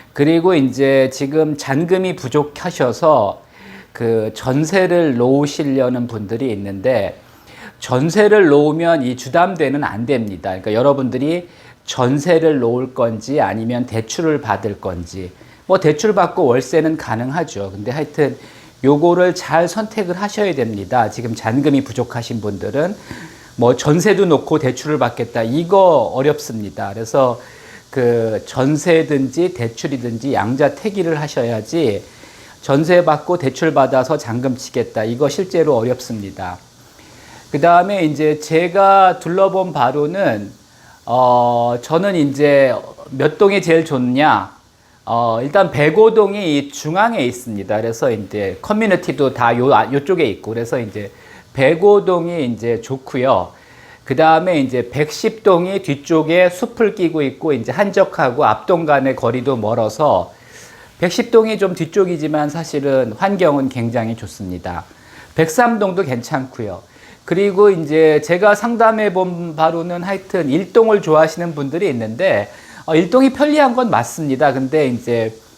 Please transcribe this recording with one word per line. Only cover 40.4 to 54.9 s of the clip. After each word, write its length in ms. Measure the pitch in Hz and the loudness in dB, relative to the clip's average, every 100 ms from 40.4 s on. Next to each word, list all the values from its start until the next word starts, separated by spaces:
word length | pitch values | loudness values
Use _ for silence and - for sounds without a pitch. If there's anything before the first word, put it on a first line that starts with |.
| 101 120 _ _ - - - | -6 -16 _ _ -20 -18 -4
어, 720 | 120 127 123 123 120 120 123 | 2 4 4 4 2 0 -2
저는 340 | - 160 196 180 | -2 -2 0 0
이제 580 | 143 131 147 143 135 104 - - - | 0 2 4 4 4 0 -8 -18 -12
몇 280 | 131 147 151 | -2 0 2
동이 240 | 202 196 | 2 2
제일 220 | 170 165 | 2 2
좋냐? 680 | 156 135 123 127 147 110 95 - _ _ _ _ | 2 -2 0 2 2 2 -2 -12 _ _ _ _
어, 360 | - 117 117 113 | -4 -2 0 -2
일단 280 | 135 196 190 | 0 2 2
백오동이 880 | - 147 160 220 214 202 202 185 143 | 2 2 6 4 6 2 0 -2 -2
이 120 | 139 | -2
중앙에 560 | - 151 170 226 226 123 | -8 -4 0 0 0 -4
있습니다. 500 | 123 - 104 98 107 | -4 -8 -8 -4 -4
그래서 340 | 117 113 139 | -4 -2 -2
이제 480 | 110 98 104 98 90 | -2 -6 -6 -6 -6
커뮤니티도 720 | - 208 220 180 175 139 131 | -4 -2 0 0 -2 -2 -2
다 240 | 127 117 120 | 2 0 2
요, 160 | 127 | 4
아, 180 | 117 110 | 4 2
요쪽에 320 | 139 143 180 | -2 0 0
있고, 280 | 135 95 - | 0 -2 -8
그래서 280 | 113 117 139 | -8 -4 -6
이제 320 | 110 107 101 - - - - | -6 -10 -12 -16 -20 -20 -12
백오동이 920 | - 135 165 202 208 180 175 170 170 127 | 0 2 4 6 6 4 0 -2 -4 -4
이제 340 | 110 117 113 | -4 -2 -4
좋고요. 720 | - 135 - 135 127 107 87 - - - - - - | -4 -10 -6 -2 2 2 0 -10 -20 -20 -20 -14 -4
그 100 | 131 | 2
다음에 440 | 160 160 180 165 | 4 4 2 0
이제 280 | 131 123 | 0 -2
백십 540 | 120 | -4